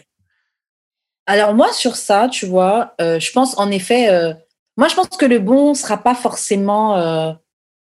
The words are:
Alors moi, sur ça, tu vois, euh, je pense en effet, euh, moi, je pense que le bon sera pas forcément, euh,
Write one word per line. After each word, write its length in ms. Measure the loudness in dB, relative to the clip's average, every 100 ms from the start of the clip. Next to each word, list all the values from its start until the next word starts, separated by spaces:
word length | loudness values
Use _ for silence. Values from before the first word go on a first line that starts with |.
| _ _ _ _ _ _ _ _ _ _ _ _ -2
Alors 280 | 0 2
moi, 180 | 4 2
sur 240 | 2 -4 -4
ça, 320 | 0 2 2
tu 160 | -2 -2
vois, 480 | 0 2 0 -2 -4
euh, 200 | -2 -2
je 100 | -2
pense 240 | -2 -2 -2
en 120 | -2
effet, 400 | -2 -2 0 2
euh, 240 | 2 0 -6 _ _ _ -2
moi, 120 | 0
je 60 |
pense 140 | 0 -4
que 160 | 0
le 140 | 2 2
bon 360 | 2 4 4
sera 240 | 0 -4 -2
pas 120 | -2
forcément, 840 | -2 -4 -6 -4 -2 0 0 0 0
euh, 360 | 0 -2 -4 -8 _ _ _ _